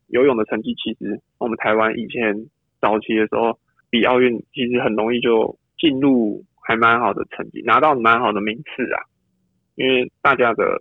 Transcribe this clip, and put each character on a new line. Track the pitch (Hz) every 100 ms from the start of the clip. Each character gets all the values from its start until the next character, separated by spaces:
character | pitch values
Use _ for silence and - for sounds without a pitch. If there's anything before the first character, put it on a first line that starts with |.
| _
游 | 120
泳 | 139 117
的 | 107
成 | 110
绩， | 117
其 | 233 117 107
实 | 98 104 _ _
我 | 120
们 | 113
台 | 117
湾 | 107 110 123
以 | 104
前 | 123 110 104 113 _ _ _
早 | 110 107
期 | -
的 | 110 107
时 | 117
候， | 113 117 _ _ _
比 | 117
奥 | 110 127
运 | 127 113 -
其 | - 120
实 | 123
很 | 131 104
容 | 110
易 | 120
就 | 120 113 110 - _ -
进 | 165 131
入 | 139 127 107 98 - _
还 | -
蛮 | 113 117 117
好 | 113
的 | 101 -
成 | - -
绩， | -
拿 | - 113
到 | 156
蛮 | 135 113 117
好 | 120
的 | 104
名 | 107 113
次 | - - 120
啊。 | - - _ _ _ _ _ _ -
因 | 131
为 | 127 123 _
大 | 151
家 | 131 120
的 | 107 98 -